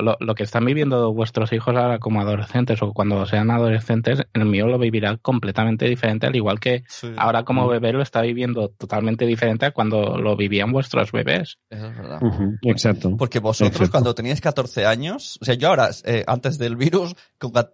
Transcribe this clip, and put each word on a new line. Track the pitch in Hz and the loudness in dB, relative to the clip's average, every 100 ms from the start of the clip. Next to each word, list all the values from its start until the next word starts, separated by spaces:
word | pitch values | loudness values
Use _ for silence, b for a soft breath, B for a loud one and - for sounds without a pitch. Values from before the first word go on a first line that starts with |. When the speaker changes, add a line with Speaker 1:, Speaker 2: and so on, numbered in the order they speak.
Speaker 1:
lo, | 110 110 | 0 0
lo | 113 110 | -2 -4
que | |
están | 107 117 120 | -2 0 2
viviendo | 143 143 127 117 | 2 2 2 2
vuestros | 110 113 - 110 | 0 -2 -2 -2
hijos | 113 117 123 | 0 0 2
ahora | 123 117 | 2 0
como | 117 107 | 0 0
adolescentes | 101 104 110 123 123 110 | 0 -2 -2 0 0 0
o | 104 | -2
cuando | 107 104 101 98 | -2 0 0 0
sean | 104 110 | 0 2
adolescentes, | 117 117 110 110 113 117 135 - | 2 2 2 0 0 0 -2 -2
el | 117 107 | 0 2
mío | 98 110 | 2 2
lo | 123 | 2
vivirá | 120 110 101 110 | 2 0 -2 -2
completamente | - 127 104 95 110 113 123 | 0 -2 0 0 0 2 0
diferente, | 123 113 110 127 | 0 0 0 0
al | 131 | 0
igual | 104 107 | 0 0
que | 127 123 123 | 0 -2 -4
Speaker 2:
Sí. | - 120 110 | -14 -10 -2
Speaker 1:
ahora | 110 117 120 | 0 0 0
como | 127 123 | 2 2
Speaker 3:
Mm. | |
Speaker 1:
bebé | 120 117 | 2 0
lo | 127 | 0
está | 139 120 | -2 0
viviendo | 117 120 123 120 104 | -2 0 -2 -2 -4
totalmente | - - 107 110 113 120 | -6 -6 -2 0 0 0
diferente | 110 117 113 143 | 2 0 0 -2
a | |
cuando | 147 107 107 101 - | -2 0 0 0 0
lo | 107 104 | 0 0
vivían | 101 101 104 | 0 0 0
vuestros | 135 131 120 107 | 0 0 -2 -2
bebés. | 117 120 160 165 - _ | -2 0 -2 -4 -12 _
Speaker 2:
Eso | 107 110 | -14 -12
es | 113 | -12
verdad. | 67 76 | -12 -2
Speaker 3:
Ujú, | 117 90 98 107 | 0 0 -2 0
exacto. | 123 110 117 98 92 104 | 0 2 2 2 0 0
Speaker 2:
Porque | 127 123 | 0 0
vosotros | 107 110 104 104 | 0 2 2 2
Speaker 3:
Exacto. | 98 | 2
Speaker 2:
cuando | 139 123 117 | 4 2 0
teníais | 117 147 | -2 -2
catorce | 160 143 123 - 104 | -2 -2 -4 0 2
años, | 117 151 247 - - | 2 -2 -8 -10 -8
o | 110 | -2
sea, | |
yo | 127 151 | 2 4
ahora, | 175 117 104 | 4 2 0
eh, | - 117 - | -2 -2 0
antes | 123 131 143 | -2 -2 -2
del | 117 117 | -4 0
virus, | 143 180 175 180 b b | 2 2 -2 -6 b b
con | 120 | -4
ca-, | 120 117 | 0 0